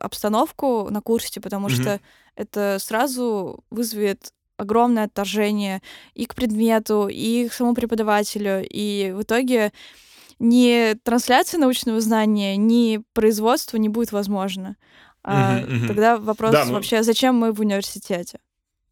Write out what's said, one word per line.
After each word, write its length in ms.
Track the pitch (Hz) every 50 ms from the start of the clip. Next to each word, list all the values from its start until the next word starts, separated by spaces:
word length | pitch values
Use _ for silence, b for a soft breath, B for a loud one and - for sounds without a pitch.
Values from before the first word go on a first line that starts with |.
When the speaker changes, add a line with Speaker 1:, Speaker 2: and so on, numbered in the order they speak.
Speaker 1:
обстановку 880 | - 190 - - - 208 214 226 302 311 - - 285 269 240 220 202 -
на 120 | 208 208 -
курсе, 380 | - 226 233 - - - 202
потому 280 | - 190 202 196 202 202
Speaker 2:
Мгм. 60 | 131
Speaker 1:
что 240 | 120 131 175 202 202 b b b b b b b
это 420 | - 208 - - 208 202 202 196 196
сразу 840 | - - 220 220 262 285 254 247 247 240 214 202 180 139 - - - _
вызовет 640 | - 220 240 220 220 208 208 202 196 - - - - _ _ _ _ -
огромное 460 | 214 202 220 233 240 240 240 220 214
отторжение 800 | 202 - 196 202 196 190 214 208 208 208 208 202 196 190 190 B B B B B B B
и 120 | - 233
к 80 | - -
предмету, 760 | - 247 226 214 214 226 226 226 220 214 - 214 208 202 196
и 380 | - - 202 226 233 240 240 226
к 40 | -
самому 200 | - 247 240 240
преподавателю, 880 | - 233 226 233 220 214 214 208 208 208 - - 208 208 196 190 190 185 -
и 440 | - - 208 208 202 202 196 190 185
в 60 | 202 214
итоге 500 | - 220 247 269 247 254 233 214 208 B B B B B B B B B B B B B -
ни 540 | - 233 240 247 247 240 240 233 233 214 214 226 -
трансляция 540 | 240 233 247 - - 247 294 359 - - 339
научного 400 | 277 254 247 240 - 240 220 220
знания, 560 | 220 220 226 220 214 214 214 208 202 196 196
ни 440 | 202 214 226 233 240 233 226 220 214 226 _ _
производство 600 | 240 214 220 220 208 214 226 262 311 - - - 220
не 100 | 214 214
будет 220 | 208 233 233 - 208
возможно. 640 | 202 202 196 208 190 190 196 185 190 185 190 208 b b b b b b b b _ -
А 360 | - 202 196 - - - -
Speaker 2:
Мгм, 140 | - - 131
мгм. 140 | 117 117 113
Speaker 1:
тогда 280 | 208 202 214 226 233 214
вопрос 340 | 214 220 214 220 220 220 220
Speaker 2:
Да, 120 | 151 143
ну 60 | 247 233
Speaker 1:
вообще, 280 | 208 208 - 233 220 226
зачем 320 | 233 220 - 262 254 254
мы 160 | 233 226 226 214
в 80 | 208
университете? 800 | 214 214 196 196 196 - - 202 - - 196 175 175 - - - _ _ _ _ _ _ _ _ _ _